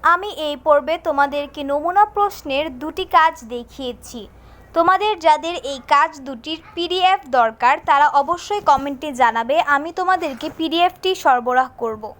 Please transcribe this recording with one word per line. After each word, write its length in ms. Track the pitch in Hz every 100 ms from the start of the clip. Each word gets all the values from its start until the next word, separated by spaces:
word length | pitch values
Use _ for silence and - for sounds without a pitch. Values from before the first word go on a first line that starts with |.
আমি 280 | 311 359 415 349
এই 200 | 302 294
পর্বে 380 | 320 294 269 330
তোমাদেরকে 640 | 339 285 277 285 285 294
নমুনা 400 | 277 285 320 381 415
প্রশ্নের 600 | 403 403 - 294 269 311 247
দুটি 260 | 302 320
কাজ 300 | 370 349 320 320
দেখিয়েছি। 760 | 220 240 233 - 262 233 - 240 202 - - - -
তোমাদের 400 | 330 339 370 427 381
যাদের 360 | 320 302 330
এই 260 | 349 277 269 -
কাজ 220 | 285 320 311
দুটির 380 | 269 247 302 320 -
পিডিএফ 460 | - 339 359 370 381 277
দরকার, 440 | 254 226 220 240 294 -
তারা 200 | 285 294
অবশ্যই 540 | 285 285 349 - 415 285
কমেন্টে 380 | 277 277 269 311
জানাবে, 440 | 247 240 226 233 311
আমি 300 | 285 285 311
তোমাদেরকে 540 | 339 359 370 320 247 311 -
পিডিএফটি 540 | 320 330 349 - 381
সরবরাহ 560 | 370 311 254 240 247 254 -
করব। 260 | 233 220 214